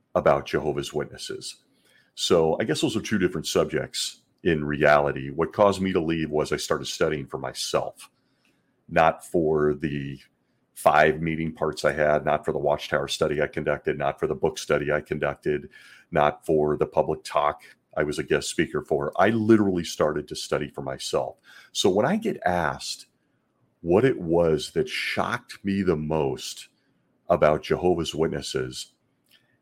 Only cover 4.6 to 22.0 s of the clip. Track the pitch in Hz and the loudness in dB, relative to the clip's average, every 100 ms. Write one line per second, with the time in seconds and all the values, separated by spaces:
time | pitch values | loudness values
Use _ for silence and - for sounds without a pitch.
4.6 | 73 73 76 73 71 69 67 71 80 - | 0 2 6 6 4 -2 -6 -4 -2 4
5.6 | 101 95 95 92 80 82 78 76 71 73 | 4 4 0 0 0 0 0 -2 0 -2
6.6 | - 76 67 - 80 76 67 67 65 - | -2 -4 -4 -2 0 -2 -6 -8 -8 -8
7.6 | - - - - - _ _ _ _ _ | -4 -2 -4 -10 -20 _ _ _ _ _
8.6 | _ _ - 85 80 - - 90 78 78 | _ _ -2 4 4 4 -2 0 2 2
9.6 | 76 71 76 71 69 69 _ _ _ _ | 2 0 -2 -4 -8 -12 _ _ _ _
10.6 | _ - - 76 78 78 82 80 80 80 | _ -2 2 6 4 4 -2 -2 -4 -4
11.6 | 78 73 73 71 76 76 71 76 - 76 | -4 -2 -2 2 2 2 2 -2 0 -2
12.6 | 71 73 - 73 69 - 78 73 73 - | 0 -2 -2 -4 -2 -2 -2 0 -2 -2
13.6 | 76 73 - 71 71 - 78 76 76 - | -4 -2 -2 -2 -2 -2 -4 0 -2 -2
14.6 | - 73 71 73 - 78 71 69 80 73 | -2 -2 0 -2 -4 -4 -4 -4 -4 -4
15.6 | 71 - - - _ 80 73 - - 78 | -6 -20 -20 -20 _ 2 2 0 0 2
16.6 | 76 69 - 80 76 78 - 76 73 - | 2 0 0 0 0 -2 -4 -2 0 -2
17.6 | - - _ - 76 73 73 76 - - | -10 -20 _ -4 -4 -4 -2 -2 -2 -4
18.6 | 78 76 - 73 71 - 98 113 107 110 | -2 -2 -2 -2 -2 2 2 2 6 6
19.6 | 98 90 82 - 76 76 71 - - 73 | 6 0 -4 -2 -2 -2 -6 -10 -4 -4
20.6 | 73 - 69 65 - 76 65 - _ - | -4 -10 -10 -8 -4 -4 -4 -10 _ -20
21.6 | - - 104 95 | -14 0 2 4